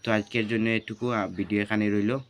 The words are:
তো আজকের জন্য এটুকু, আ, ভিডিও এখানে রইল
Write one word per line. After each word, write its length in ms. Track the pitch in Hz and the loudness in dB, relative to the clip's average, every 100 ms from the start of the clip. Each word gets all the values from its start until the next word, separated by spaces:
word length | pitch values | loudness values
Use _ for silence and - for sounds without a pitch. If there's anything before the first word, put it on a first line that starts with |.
তো 100 | - | 2
আজকের 360 | 107 104 120 110 | 0 0 -2 0
জন্য 200 | 113 113 | 0 2
এটুকু, 400 | 113 - 110 123 | 0 -2 -6 -2
আ, 160 | 117 92 | -2 -2
ভিডিও 360 | 92 92 104 | -4 -2 0
এখানে 280 | 104 107 107 | 0 0 2
রইল 280 | 104 101 135 131 | 2 0 -2 -6